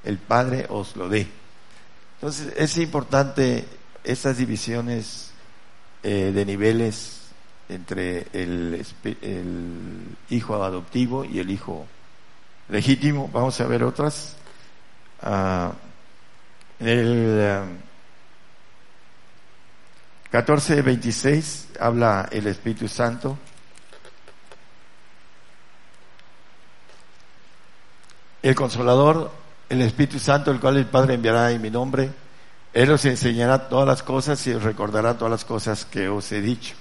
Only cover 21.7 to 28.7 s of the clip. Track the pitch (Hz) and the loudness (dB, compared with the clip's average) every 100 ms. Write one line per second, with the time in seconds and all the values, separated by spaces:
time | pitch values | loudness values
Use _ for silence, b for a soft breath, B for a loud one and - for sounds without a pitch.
21.7 | - 117 117 117 98 95 107 104 95 113 | 2 2 6 6 6 2 -2 0 0 -2
22.7 | 110 110 - 120 120 139 143 - - - | -2 -4 2 0 2 -4 -6 -10 -16 -16
23.7 | - - - - - - - - - - | -16 -14 -14 -14 -14 -16 -16 -16 -16 -16
24.7 | - - - - - - - - - - | -16 -14 -14 -14 -14 -14 -16 -16 -16 -16
25.7 | - - - - - - - - - - | -16 -16 -16 -16 -16 -16 -16 -16 -16 -16
26.7 | - - - - - - - - - - | -16 -16 -16 -16 -16 -16 -16 -16 -16 -16
27.7 | - - - - - - - 135 127 131 | -16 -16 -16 -16 -16 -16 0 4 4 2